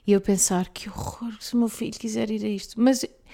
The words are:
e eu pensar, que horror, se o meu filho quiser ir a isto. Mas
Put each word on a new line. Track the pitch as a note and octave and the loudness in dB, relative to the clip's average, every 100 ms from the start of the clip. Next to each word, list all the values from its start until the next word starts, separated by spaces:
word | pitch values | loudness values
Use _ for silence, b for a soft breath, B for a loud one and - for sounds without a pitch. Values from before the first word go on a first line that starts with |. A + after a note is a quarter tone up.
| - | 4
e | |
eu | G3 | 4
pensar, | G3 G3 - F3+ F#3 | 4 2 2 2 -2
que | - G#3 | -6 -12
horror, | - - - A#3 G#3+ | -10 -10 -8 -10 -10
se | - | -2
o | A#3+ | 2
meu | A#3 | 2
filho | - A3+ | 0 -6
quiser | A3 A3+ A3 A3 | -6 -6 -2 -2
ir | A3 | -2
a | G#3+ | -2
isto. | G3 - - | -4 -6 2
Mas | B3 B3+ - - _ | 4 4 -2 -10 _